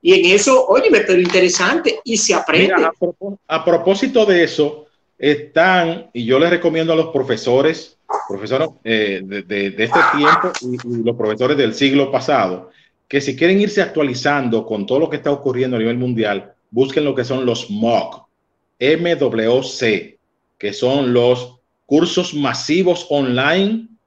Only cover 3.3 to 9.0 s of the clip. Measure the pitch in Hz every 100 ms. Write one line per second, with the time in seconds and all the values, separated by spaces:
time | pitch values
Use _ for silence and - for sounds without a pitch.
3.3 | 196 _ 160 175 170 175 196 - 254 208
4.3 | 180 165 - 147 151 - _ _ _ 143
5.3 | 147 147 160 180 185 170 165 - 123 117
6.3 | 131 165 175 170 160 160 160 160 139 127
7.3 | 113 - 127 151 165 - _ _ - -
8.3 | 98 104 131 160 - 110 110